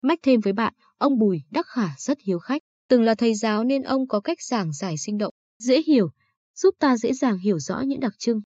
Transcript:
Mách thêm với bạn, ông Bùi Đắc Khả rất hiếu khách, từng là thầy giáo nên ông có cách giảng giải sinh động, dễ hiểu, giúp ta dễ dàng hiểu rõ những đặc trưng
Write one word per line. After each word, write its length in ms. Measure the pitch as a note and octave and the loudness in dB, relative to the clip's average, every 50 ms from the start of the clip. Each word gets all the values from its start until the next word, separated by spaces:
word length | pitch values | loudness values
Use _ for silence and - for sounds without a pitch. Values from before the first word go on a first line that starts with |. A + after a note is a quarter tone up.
| - | 2
Mách 160 | C4 - D#4+ - | 0 0 2 4
thêm 180 | C4+ C4 A#3 | 4 4 4
với 120 | G#3 G3+ G3 | 4 0 0
bạn, 200 | G3+ A3+ - - _ _ _ _ _ | 0 -2 -4 -4 _ _ _ _ _
ông 200 | - D4 C#4 A#3+ | 0 0 2 4
Bùi 220 | A3 G#3 F#3 D#3+ C#3 _ | 2 2 2 0 -4 _
Đắc 160 | G3 C#4+ F4 | -6 -6 -6
Khả 220 | - - B3+ A3 E3+ C#3+ - | -4 -4 -4 -2 -2 -4 -8
rất 200 | - - C#4+ - _ | -4 -6 -6 -4 _
hiếu 140 | G3 F#3 E3+ | -4 -4 -4
khách, 240 | - - B3+ D4+ _ _ _ _ _ _ | -4 -6 -6 -6 _ _ _ _ _ _
từng 140 | B3+ B3 A3+ | 4 4 4
là 120 | A3+ A3+ | 4 2
thầy 200 | A3 A#3+ A#3 A3+ | 2 2 0 0
giáo 300 | G#3 A3 A3 G#3 G#3 A3+ | 0 -2 -2 -2 0 0
nên 180 | B3 C4+ C#4 C4 | 0 -2 -2 -2
ông 260 | - C4+ C4+ C4 C4 | -2 -2 -2 -2 -2
có 120 | - G#3 | -4 -4
cách 180 | G3+ - E4+ - - - | -2 -4 -6 -6 -6 -6
giảng 220 | C4 A3+ F#3+ D#3+ D3+ | -4 -4 -4 -4 -6
giải 260 | C#3+ - F#3+ D#3 D3+ | -6 -6 -8 -6 -8
sinh 200 | - - G#3 G#3 | -8 -8 -6 -4
động, 160 | G#3 F#3+ - _ _ _ _ _ A3 | -4 -6 -8 _ _ _ _ _ 0
dễ 200 | B3 C4 D4+ D#4+ | 2 2 2 4
hiểu, 260 | D#4+ D#4 B3+ G3+ D#3+ - _ _ _ _ _ _ _ _ | 4 2 2 2 0 -4 _ _ _ _ _ _ _ _
giúp 180 | - - F#4+ F#4+ _ | 2 2 2 2 _
ta 160 | - C#4+ B3+ | 2 2 2
dễ 160 | A3+ A3 A#3 C4 | 2 0 -2 -2
dàng 260 | B3+ - B3+ G#3 F#3 | 0 0 -2 -2 0
hiểu 200 | F3+ G#3 G3+ D#3+ | 0 0 0 0
rõ 220 | C#3 - F#3 - | -2 -6 -6 -4
những 200 | C4 C4+ C#4 - | -4 -4 -4 -2
đặc 120 | C4+ A3+ G3 _ | -4 -6 -6 _
trưng 220 | - A#3 A#3 A3 G#3 _ | -4 -2 -2 -2 -4 _